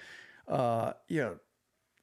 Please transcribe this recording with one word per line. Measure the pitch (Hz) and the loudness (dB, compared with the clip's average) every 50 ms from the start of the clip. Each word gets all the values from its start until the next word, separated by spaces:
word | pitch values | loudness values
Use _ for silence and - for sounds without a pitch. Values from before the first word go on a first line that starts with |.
| - - - - - - - - - - | -16 -18 -18 -18 -20 -20 -20 -20 -8 -2
uh, | - 143 131 120 113 113 113 120 - - _ _ | 0 2 4 4 4 2 2 0 -2 -6 _ _
you | 175 156 131 | 0 0 0
know, | 110 87 - - _ _ _ _ _ _ _ _ _ _ _ | 0 -2 -8 -14 _ _ _ _ _ _ _ _ _ _ _